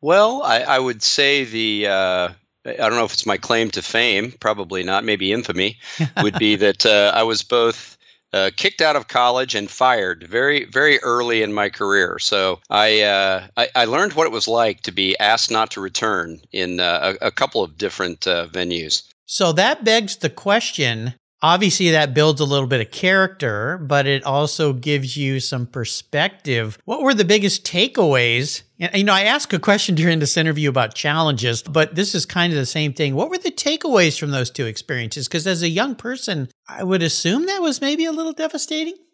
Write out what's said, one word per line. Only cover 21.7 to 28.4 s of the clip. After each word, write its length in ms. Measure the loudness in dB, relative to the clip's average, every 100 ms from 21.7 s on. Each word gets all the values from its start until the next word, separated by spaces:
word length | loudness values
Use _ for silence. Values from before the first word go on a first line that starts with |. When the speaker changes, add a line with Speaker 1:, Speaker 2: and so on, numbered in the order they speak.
| 2 2
Speaker 2:
that 240 | 4 2 4
builds 260 | 4 4
a 40 | 0
little 200 | 0 0
bit 160 | 0
of 80 | -2
character, 880 | -2 0 2 2 0 -4 -2 -4 -6
but 300 | 0 0 2
it 160 | 0
also 500 | 0 -2 -2 0 0
gives 420 | 0 -2 -2 -2 -4
you 240 | -4 -2
some 280 | -4 -6 -6
perspective. 1120 | -6 -6 -8 -6 -2 -2 -4 -4 -2 -2 -8 -8
What 180 | -2
were 100 | 0
the 120 | 2 4
biggest 380 | 4 2 -2
takeaways? 1000 | -4 -2 -2 2 4 4 4 2